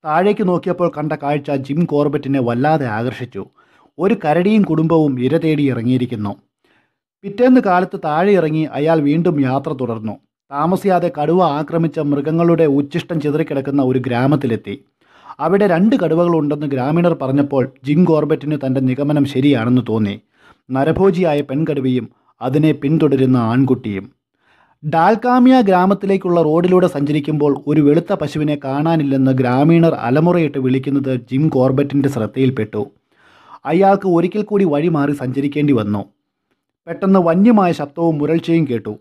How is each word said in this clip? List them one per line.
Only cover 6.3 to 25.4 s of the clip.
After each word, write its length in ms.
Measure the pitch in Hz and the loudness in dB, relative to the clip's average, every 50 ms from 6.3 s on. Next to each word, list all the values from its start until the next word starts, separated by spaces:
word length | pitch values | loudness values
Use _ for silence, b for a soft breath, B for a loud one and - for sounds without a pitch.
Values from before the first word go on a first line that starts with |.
| 101 _ _ _ _ _ _ _ _ _ _ _ _ _ _ _ _ _ - | -8 _ _ _ _ _ _ _ _ _ _ _ _ _ _ _ _ _ -14
പിറ്റേന്ന് 380 | 202 196 202 247 254 254 254 | -14 -2 0 4 4 4 4
കാലത്ത് 380 | - 202 180 180 185 180 - - | 4 4 2 2 0 -2 -6 -8
താഴെ 340 | - 156 147 160 180 202 208 | -6 -4 -2 0 2 2 2
ഇറങ്ങി 300 | 185 160 156 151 160 156 - - | 2 2 0 0 -2 -4 -4 -4
അയാൾ 240 | 131 147 160 165 160 | -2 0 2 2 2
വീണ്ടും 360 | 143 143 147 165 165 185 165 143 | 2 2 0 2 0 0 0 0
യാത്ര 300 | 139 127 127 139 139 - 131 | 0 0 -2 -2 -4 -6 -6
തുടർന്നു. 420 | 123 127 117 113 110 110 110 101 - _ _ _ _ _ _ | -6 -6 -6 -6 -8 -8 -10 -10 -12 _ _ _ _ _ _
താമസിയാതെ 600 | 139 143 151 170 190 185 - 202 185 170 165 175 | -6 -2 0 0 0 0 0 0 0 0 0 -2
കടുവ 320 | 170 151 147 151 165 185 185 160 | -4 -4 -2 0 2 2 2 2
ആക്രമിച്ച 480 | 139 147 156 143 - 170 165 160 - 160 | 0 -2 -4 -4 -2 -2 -2 -2 -2 -4
മൃഗങ്ങളുടെ 680 | 151 143 143 143 135 151 160 165 170 170 170 160 165 | -2 -2 -2 -2 -2 -2 -2 0 2 2 2 2 2
ഉച്ഛിഷ്ടം 520 | 151 139 143 143 139 - 170 - - 170 156 | 2 2 0 -2 -2 -6 -8 -6 -4 -6 -4
ചിതറിക്കിടക്കുന്ന 640 | 147 151 143 156 160 151 151 139 135 147 139 143 135 | -4 -2 -2 -2 -4 -4 -4 -6 -6 -2 -2 0 0
ഒരു 160 | 127 131 131 | 0 0 -2
ഗ്രാമത്തിലെത്തി. 760 | 120 131 120 120 127 139 151 139 139 123 113 104 - 101 101 98 _ _ _ _ B B B B B B B B | -2 -2 -2 0 0 0 0 0 0 -2 -4 -4 -6 -10 -14 -14 _ _ _ _ B B B B B B B B
അവിടെ 280 | 143 165 180 202 208 | -2 0 2 2 2
രണ്ട് 280 | 202 175 160 190 226 277 | 2 2 2 2 2 2
കടുവകളുണ്ടെന്ന് 720 | 247 180 156 156 165 175 175 170 160 147 147 151 147 151 | 0 0 0 0 0 2 2 2 0 0 -2 -4 -4 -4
ഗ്രാമീണർ 460 | 143 135 131 123 139 156 170 170 175 165 | -6 -4 -4 -2 -2 0 0 2 0 0
പറഞ്ഞപ്പോൾ 500 | - 139 131 131 143 143 139 143 135 120 131 _ _ - | -2 -4 -2 0 0 0 0 0 -2 -2 -2 _ _ -4
ജിം 180 | 139 147 160 185 | -2 2 2 4
കോർബറ്റിന് 520 | 165 160 151 151 147 156 147 139 143 151 | 4 2 0 2 -2 -2 -4 -2 -6 -6
തൻ്റെ 240 | 143 135 131 131 139 | -4 -4 -4 -2 0
നിഗമനം 440 | 131 131 127 127 143 143 151 147 139 | 0 -2 -2 -2 -2 -2 0 0 0
ശരിയാണെന്ന് 600 | 135 - 127 135 147 139 117 113 117 123 127 110 | -2 -2 0 2 2 2 2 2 2 0 0 0
തോന്നി. 320 | 117 110 110 107 101 101 - _ b b b b b b b b b | 0 -2 -2 -2 -2 -4 -8 _ b b b b b b b b b
നരഭോജിയായ 680 | 127 131 139 156 160 - 190 196 175 170 185 165 147 147 | -4 -2 0 0 0 2 2 0 2 0 0 0 0 -2
പെൺകടുവയും 680 | 143 - 131 143 160 156 147 139 131 131 127 123 113 110 _ _ _ _ _ _ | -4 -4 -4 -4 -2 -2 -4 -2 -2 -2 -2 -2 -4 -6 _ _ _ _ _ _
അതിനെ 300 | 117 131 131 151 151 156 | -6 -2 0 2 2 2
പിന്തുടരുന്ന 680 | 147 - - 139 156 165 160 147 135 127 131 127 131 123 117 | 0 0 -2 0 0 2 2 2 2 2 2 2 2 2 2
ആൺകുട്ടിയും. 600 | 110 117 127 139 127 131 127 - 110 101 95 - - _ _ _ _ _ _ _ _ _ _ _ _ _ _ - | 0 2 2 2 2 0 -2 -2 -8 -8 -8 -10 -12 _ _ _ _ _ _ _ _ _ _ _ _ _ _ -8
ഡാൽകാമിയ 720 | 151 143 160 165 190 220 214 233 247 247 254 | -4 0 2 2 2 2 0 0 0 2 4